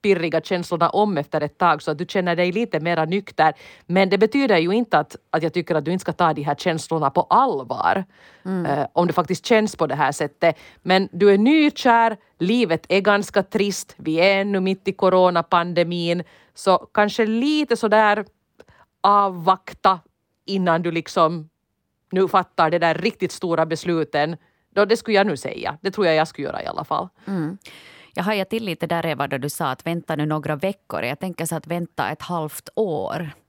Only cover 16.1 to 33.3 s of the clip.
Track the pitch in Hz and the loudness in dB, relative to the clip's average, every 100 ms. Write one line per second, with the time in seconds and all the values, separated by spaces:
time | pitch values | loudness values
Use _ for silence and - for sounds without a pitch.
16.1 | 175 165 _ _ - 196 185 - - 208 | -4 -6 _ _ -4 0 0 0 0 0
17.1 | 208 220 226 277 302 294 233 220 214 214 | 0 0 0 0 0 0 0 2 4 4
18.1 | 208 202 _ _ _ - _ _ _ 196 | 0 -4 _ _ _ -20 _ _ _ 4
19.1 | 202 202 180 170 185 - - 196 180 _ | 4 2 0 0 0 -2 0 0 0 _
20.1 | _ _ _ - 190 180 165 175 165 160 | _ _ _ -6 -2 2 0 0 -4 -4
21.1 | - 160 170 156 _ _ _ _ _ _ | 0 0 0 -12 _ _ _ _ _ _
22.1 | 185 185 190 175 - 160 170 165 160 214 | -2 2 0 0 0 2 2 0 0 -4
23.1 | - 180 - 180 165 160 160 180 165 151 | -4 -8 -4 -2 0 0 -2 -2 -2 -2
24.1 | 147 151 165 _ _ _ 196 202 220 - | -2 -2 -4 _ _ _ -2 2 0 2
25.1 | 202 202 139 - - - 147 196 202 175 | 2 2 -2 -8 -8 -8 -6 -6 0 2
26.1 | 156 156 - 139 - - - 151 151 180 | 2 0 -4 -8 -6 -8 -8 -4 -6 -6
27.1 | _ - 190 156 196 - - - - - | _ -6 -4 -4 -8 -18 -20 -20 -20 -10
28.1 | - 185 214 190 220 214 160 160 170 165 | -6 -2 -2 -2 -6 -6 -6 -4 -2 -2
29.1 | 139 143 135 143 - 147 131 165 170 - | -4 -4 -4 -6 -4 -4 -4 -6 -6 -6
30.1 | 156 151 156 147 151 190 202 _ 76 117 | -4 -2 -4 -4 -4 -4 -6 _ -6 -6
31.1 | 139 185 170 160 160 156 170 170 - 110 | -6 -8 -8 -6 -6 -6 -8 -6 -6 -6
32.1 | 156 - 175 156 - - - 208 151 95 | -6 -8 -6 -6 -10 -10 -4 -4 -4 -6
33.1 | - 160 | -8 -10